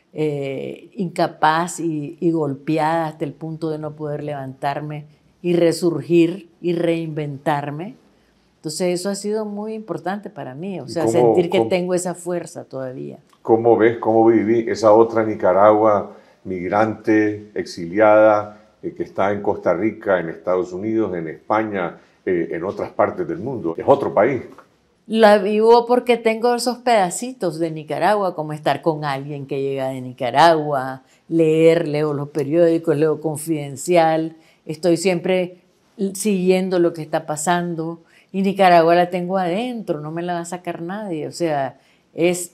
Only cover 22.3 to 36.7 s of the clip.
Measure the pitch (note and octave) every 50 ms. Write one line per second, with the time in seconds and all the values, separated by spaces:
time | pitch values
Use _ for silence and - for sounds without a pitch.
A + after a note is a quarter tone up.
22.3 | F2+ E2+ D#2+ - D#2+ E2 E2 G2+ G2+ - F#2 - - - G#2 G2+ - F#2 F2 D2+
23.3 | D#2+ D#2+ G#2 C#3 C3 G#2 E2 E2 E2 F2+ F2+ A#2+ C#3+ C#3 A#2 F#2 C#2 F#2+ G#2+ C#3
24.3 | C3+ A2 - - - - - _ _ _ _ _ _ _ _ - G#3+ A3+ A3 G#3
25.3 | G#3 G#3 F3+ G#3 G#3+ G#3+ A3 A3+ A#3 A#3+ A#3 A#3+ B3 B3 B3 B3 A#3 A#3 A#3 A3+
26.3 | A3 A3+ A#3 A#3+ A#3+ A#3 A#3+ B3 A#3 A#3+ - B3 A#3 G#3 F#3 F3 F3 - A#3+ B3+
27.3 | B3+ - F#3 E3+ D3+ E3+ E3+ D#3+ D#3+ D#3 D3+ D3+ C#3+ C#3 D#3+ F#3+ G#3+ G#3 G3 F3+
28.3 | F3 D#3 D#3 D3+ D3+ D3+ D3+ D3+ C3+ C3+ - E3+ D#3 D3+ D3+ C#3+ C3+ C3+ C#3 D3
29.3 | D3 C#3 C3+ C3+ D3+ C#3 C#3 C#3 C3+ C3+ C3 C3 C3+ C3 B2+ B2+ A#2+ - C3 A#2
30.3 | B2 C#3 D#3+ E3+ D#3+ D#3 D3 D3+ C#3+ C3 C3 C3 C3 C3 _ _ _ _ _ -
31.3 | E3 E3 D#3+ D#3 D#3 D#3+ D#3+ E3 D#3+ E3 D3+ D3 D3 D3 D3+ D3+ C#3+ C#3 C#3+ C#3+
32.3 | - D#3 C3+ C#3 D#3 F3 E3+ E3 E3 E3 E3 E3+ D3+ C#3+ D#3+ D#3 D3+ D3+ D#3 D#3+
33.3 | D3 - - E3 D#3+ D3 C#3+ C#3 C3+ - - F3 F3+ E3 D#3+ D#3+ D#3+ D#3+ D#3+ D#3+
34.3 | D#3+ - _ _ _ _ _ - D3+ - - F3 E3 E3 F#3+ F#3+ F3+ E3 E3 F#3
35.3 | F#3 F#3 F3 F3 - - _ _ _ _ _ _ _ A#3 G3 G3 F#3+ - - G#3+
36.3 | G3 F3+ F3+ F#3 F#3 F#3 F#3+ F#3